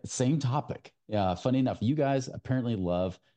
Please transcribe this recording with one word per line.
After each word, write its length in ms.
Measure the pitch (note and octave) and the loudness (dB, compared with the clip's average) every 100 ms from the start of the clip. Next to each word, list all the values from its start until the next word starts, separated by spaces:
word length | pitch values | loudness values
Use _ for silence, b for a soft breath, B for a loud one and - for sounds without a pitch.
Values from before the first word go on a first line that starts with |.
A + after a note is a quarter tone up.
| - | -6
same 340 | - B2+ D#3 | 0 2 2
topic. 540 | C3+ C#3+ - - - _ - | 0 -2 -4 -10 -16 _ -4
Uh, 240 | G#2+ F#2+ F2 | 0 2 2
funny 240 | C3 C3 | 2 2
enough, 180 | B2+ F#2+ | 2 0
you 160 | G#2+ D3+ | 0 2
guys 320 | C#3 C3+ C3 | 2 0 -2
apparently 480 | - - C3 A#2+ A2 | -8 -4 -2 0 0
love 420 | F2 F2 F#2 F2+ _ | 0 0 0 -4 _